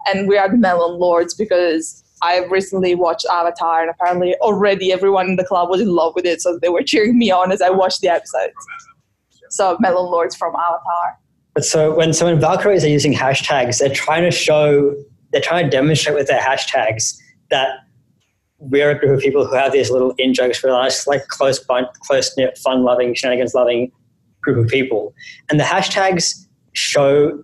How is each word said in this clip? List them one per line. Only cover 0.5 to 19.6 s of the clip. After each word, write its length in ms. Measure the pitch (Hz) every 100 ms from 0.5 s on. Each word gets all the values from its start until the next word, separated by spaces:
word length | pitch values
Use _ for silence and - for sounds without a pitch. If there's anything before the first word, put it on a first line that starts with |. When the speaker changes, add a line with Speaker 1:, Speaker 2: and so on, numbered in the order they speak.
| 240
Speaker 1:
Melon 420 | 190 175 170 175
Lords 360 | 180 170 170
because 680 | - 214 180 175 160 160 - _ _
I've 280 | 175 180 180
recently 440 | 190 190 190 185
watched 320 | 175 170 165 -
Avatar, 520 | 175 170 170 170 165
and 80 | 165
apparently 440 | 165 180 180 180 185
already 540 | 226 196 202 196 185
everyone 380 | 185 196 196 185
in 80 | 185
the 80 |
club 240 | 185 185 175
was 140 | 185
in 60 | 214
love 260 | 170 160
with 100 | 175
it, 160 | 175 165
so 180 | 180 170
they 80 | 175
were 120 | 175
cheering 360 | 180 285 214 240
me 120 | 226
on 220 | 185 185
as 80 | 190
I 80 | 180
watched 320 | 190 185 -
the 80 | 180
episode. 440 | 165 - - 190 - - - - _ _ _ _ _ -
So 260 | - 190 -
Melon 320 | 190 180 180
Lords 240 | 170 175
from 200 | - 175
Avatar. 640 | 156 170 165 185 170 - - _ _ _
Speaker 2:
But 140 | 151 -
so 280 | 160 156
when, 200 | 160 165
so 100 | 151
when 160 | 170 160
Valkyries 420 | 156 185 208 190
are 60 | 151
using 240 | 147 147
hashtags, 680 | 135 131 139 - 143 120 113
they're 140 | 143
trying 300 | - - 160
to 80 | 175
show, 640 | 170 - 151 151 143 143 - - _ _
they're 100 | 143
trying 220 | 139 170
to 60 | 156
demonstrate 460 | 135 151 156 151 147
with 120 | 139
their 120 | 131
hashtags 720 | 131 135 - 135 110 113 - - _ _ -
that 300 | 139 135 - _ _ _ _ _ _ _ _
we're 320 | 143 139 147
a 80 | 143
group 200 | 139 131
of 20 |
people 260 | 135 139 117
who 80 |
have 160 | 131